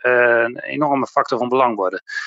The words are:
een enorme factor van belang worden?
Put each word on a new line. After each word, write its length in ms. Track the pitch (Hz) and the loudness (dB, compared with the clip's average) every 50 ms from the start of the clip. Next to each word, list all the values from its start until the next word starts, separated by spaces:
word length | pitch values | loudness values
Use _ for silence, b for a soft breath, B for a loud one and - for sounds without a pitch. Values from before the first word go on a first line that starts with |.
een 580 | - 127 123 123 123 120 117 117 117 117 123 - | 0 2 2 4 4 4 4 2 2 0 -4 -8
enorme 480 | - - 135 139 151 147 143 135 117 | -10 -8 -4 -4 -2 0 0 -2 -2
factor 320 | - - 139 139 - 139 113 | 0 0 -2 0 0 -2 -4
van 100 | 123 123 | -2 0
belang 280 | 127 131 131 120 113 | 2 2 2 2 0
worden? 260 | 104 95 92 92 - - B B B B | 0 -2 -2 -4 -6 -10 B B B B